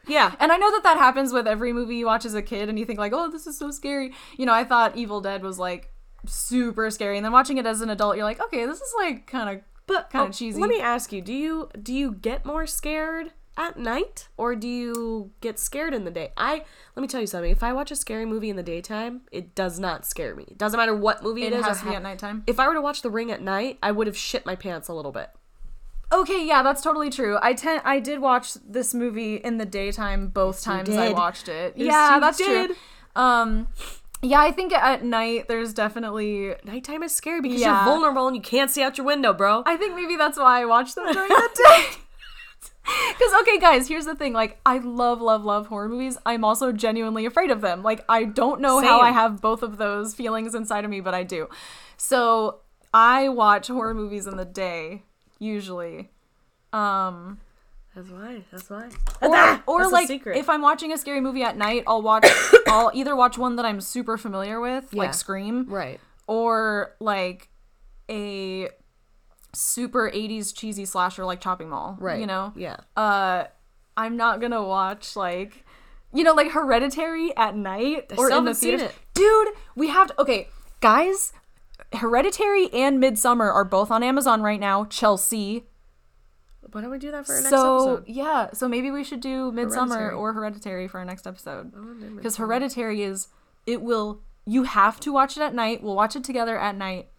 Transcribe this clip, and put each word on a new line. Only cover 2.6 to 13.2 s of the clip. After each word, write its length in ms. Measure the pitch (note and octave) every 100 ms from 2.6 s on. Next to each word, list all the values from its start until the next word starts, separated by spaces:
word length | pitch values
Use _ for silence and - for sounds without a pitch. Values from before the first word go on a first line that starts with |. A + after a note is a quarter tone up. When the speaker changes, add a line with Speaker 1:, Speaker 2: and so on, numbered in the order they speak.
| G#3
Speaker 2:
and 100 | G#3+
you 60 | A3+
think, 120 | G#3
like, 140 | G#3
"Oh, 160 | C4 E4
this 160 | E4 D#4+
is 100 | C#4+
so 120 | D4
scary." 420 | C#4+ C#4 C#4+ C4 - - -
You 80 | B3+
know, 80 |
I 100 | A3+
thought 320 | B3 A#3+ A3+ A#3+
Evil 240 | A3 G#3
Dead 220 | F#3+ G3
was, 160 | F#3+ F#3
like, 320 | F3+ F3+ - - - - -
super 640 | - - B3 A#3+ A3 A3
scary. 280 | G#3+ G#3 G3+
And 80 | A3
then 60 |
watching 260 | B3 C4 C4
it 80 | A3+
as 160 | A3
an 80 | A3+
adult, 260 | G#3 G#3 G3
you're 100 | G#3+
like, 160 | A3+
"Okay, 240 | A4+ D4+ A#3
this 160 | E4
is, 120 | C5 A#4
like, 300 | F4+ A3 -
kinda, 340 | B3+ G#3 G3 - - -
Speaker 1:
But, 220 | F#4 -
Speaker 2:
kinda 180 | C4+ G3
Speaker 1:
oh, 40 |
Speaker 2:
cheesy." 280 | F#3+ A#3 G#3
Speaker 1:
let 100 | G4+
me 100 | A#4
ask 320 | A#3+ A#3+ -
you, 100 | G3+
do 120 | F3+
you, 360 | C4 D#4 D#4+ D4+ G#3+
do 120 | G#3+
you 180 | C4 C#4
get 320 | F#3+ A3+ F3+ C4+
more 200 | D4+ D#4+
scared 680 | - D4+ D#4 D#4 E4